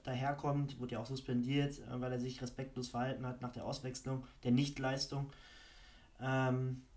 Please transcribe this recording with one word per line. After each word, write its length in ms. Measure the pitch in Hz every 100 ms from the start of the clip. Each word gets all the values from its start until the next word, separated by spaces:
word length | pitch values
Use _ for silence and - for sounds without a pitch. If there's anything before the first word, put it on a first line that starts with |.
daherkommt, 760 | - 123 135 143 147 143 139 -
wurde 140 | 120
ja 60 | 117
auch 60 | 120
suspendiert, 720 | 131 - 123 123 143 143 -
äh, 220 | - 127
weil 120 | 127
er 60 | 123
sich 220 | 127 127
respektlos 460 | 123 - 135 127 123
verhalten 400 | 120 131 123 127
hat 140 | 123
nach 100 | 123
der 140 | 120 -
Auswechslung, 600 | 139 127 - 135 131 - -
der 80 | 123
Nichtleistung, 800 | 123 143 139 131 139 - 139 139 - - - - - - - - -
ähm, 640 | 131 131 131 127 131 131 -